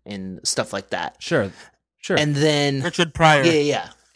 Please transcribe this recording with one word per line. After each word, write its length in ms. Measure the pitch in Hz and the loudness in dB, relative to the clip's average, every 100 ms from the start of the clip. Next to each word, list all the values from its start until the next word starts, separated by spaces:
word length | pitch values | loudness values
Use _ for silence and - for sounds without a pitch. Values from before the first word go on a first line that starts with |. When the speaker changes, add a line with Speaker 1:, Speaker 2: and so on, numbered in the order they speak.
| - | -14
Speaker 1:
and 340 | 101 95 92 - | -12 -12 -8 -4
stuff 240 | - 110 | -4 -4
like 200 | 98 - | -8 -8
that. 260 | 90 82 - | -8 -8 -10
Speaker 2:
Sure. 300 | - 160 98 - - _ _ _ | -2 -2 -2 -8 -20 _ _ _
Sure. 140 | - 160 | -2 0
Speaker 1:
And 180 | 151 143 | 2 2
then 460 | 151 147 143 139 | 2 2 0 -2
Speaker 3:
Richard 320 | 170 175 170 | -2 -2 -2
Pryor. 300 | - 160 147 | 4 4 6
Speaker 1:
Yeah, 80 | 165 | 4
yeah, 100 | 156 | 2
yeah. 280 | 143 120 - - _ | 0 -2 -6 -16 _